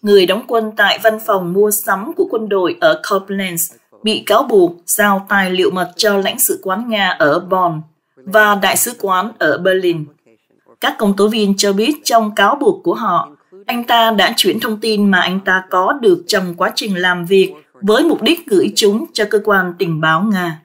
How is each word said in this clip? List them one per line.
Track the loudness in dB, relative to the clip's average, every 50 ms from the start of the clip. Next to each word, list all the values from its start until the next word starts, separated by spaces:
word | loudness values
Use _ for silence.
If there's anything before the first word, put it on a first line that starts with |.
| 4
người | 6 6 6 6
đóng | 4 0 -4 -4 -2
quân | -2 -2 -2 -2 -2
tại | 0 0 0 0 2 0
văn | 0 0 0 -2
phòng | -2 -2 0 0 -2 2
mua | 2 2 2
sắm | 2 -2 -2 -4 -4 -4 -4 -8 -2
của | -4 -2 -2
quân | -2 -6 -4 -2
đội | -2 0 0 -2 -2 2
ở | 2 2 2 2 -2
Koblenz, | -4 -4 -4 -4 -4 -6 -6 -6 -6 -6 -6 -6 -8 -8 _ _ _ _ _ _
bị | -4 -4 -4 -2
cáo | 0 2 2 2
buộc | 4 4 4 4 4 0 -6 _
giao | -6 -2 0 2 0 0 0 -2 -2
tài | -2 0 0 0
liệu | 0 0 0 0
mật | 0 -2 -6 -6 -6
cho | -2 -2 0 0
lãnh | 0 -2 -2 -4 -4
sự | -4 -4 -4 -4 -4
quán | -6 -6 -6 -4 -6
Nga | -4 -2 -2 -2
ở | 0 0 0 2 2 0
Bonn | -2 -2 -2 0 0 0 -2 -4 -10 _ _ _ _ _ _
và | _ -16 -2 2 2 4 4 2
đại | 2 0 0 0
sứ | 0 -2 -4 -6 -6
quán | -4 -2 -2 -2 -2 -4 -6 _
ở | -2 -2 -2 0
Berlin. | 0 0 0 2 0 -2 -2 -4 -6 -12 _ _ _ _ _ _ _ _ _ _ _ _ _ _
Các | -6 -6 -4 0
công | 0 0 2
tố | 2 2 0
viên | 2 0 0 0 0
cho | 0 0 0 0
biết | 0 0 0 -2 -4 -4
trong | 2 2 2 2 2 0
cáo | 2 2 2 2 2
buộc | 2 0 0 0 -2
của | -4 -4
họ, | -2 -2 -2 -2 -2 -2 -4 -12 _ _ _ -20 -20 -10
anh | -8 -8 -8 -2
ta | 0 2 2 2 2
đã | 2 2 2 0 2
chuyển | 0 0 0 0 0
thông | -2 -4 -6 -4
tin | -2 -2 0 2 2 2
mà | 2 2
anh | 2 0 -2 -4
ta | -2 0 -2 -2 -2 -2
có | -2 0 0 0 0 2
được | 2 2 2 2 0
trong | -2 -2 -2 -2 -4 -4
quá | -4 -4 -4 -4
trình | -6 -6 -4 -4
làm | -2 0 -2 -2 -2 -2
việc | 2 4 4 4 2 -2 -12 -20 _ _
với | _ 0 2 2 2 4
mục | 2 0 0 0
đích | 0 -2 -2 -2
gửi | 0 2 2 2 2 0
chúng | 2 2 2 2 0 -4 -6 _
cho | -4 -4 0
cơ | 0 -2 0
quan | 2 0 0 0 -2 -4 -6
tình | -4 -4 -2 -2
báo | 0 0 0 2 0
Nga. | 0 0 -2 -2 -4 -6 -10 _